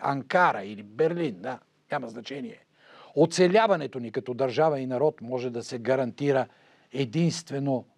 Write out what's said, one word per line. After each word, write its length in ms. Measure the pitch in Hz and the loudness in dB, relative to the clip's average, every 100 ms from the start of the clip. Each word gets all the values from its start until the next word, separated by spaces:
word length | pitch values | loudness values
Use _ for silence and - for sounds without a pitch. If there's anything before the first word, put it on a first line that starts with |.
Анкара 640 | 143 139 135 185 175 117 | -4 -4 0 2 4 2
или 180 | 101 104 | -6 -12
Берлин, 600 | 104 110 160 170 160 92 | -10 0 0 0 -4 -6
да, 160 | 104 - _ _ - | -10 -12 _ _ -8
няма 180 | - 117 | -8 -8
значение. 540 | 113 113 139 120 - _ _ _ - - | -12 -12 -10 -12 -14 _ _ _ -20 -4
Оцеляването 840 | - 160 - 180 196 226 180 135 135 | 2 4 6 6 6 4 2 -2 -8
ни 140 | 117 | -6
като 220 | 120 - | -6 -6
държава 460 | 120 131 123 160 143 | -2 0 2 2 2
и 60 | 131 | -2
народ 340 | 127 151 151 | 2 0 0
може 300 | 117 127 123 | -6 -4 -4
да 140 | 120 | -6
се 140 | 113 127 | -8 -6
гарантира 680 | 117 131 123 - 143 131 120 _ _ _ _ | 0 0 0 -2 0 2 0 _ _ _ _
единствено 960 | 131 135 156 170 - - 139 139 127 - | -6 -2 2 0 0 -6 -4 -2 -2 -4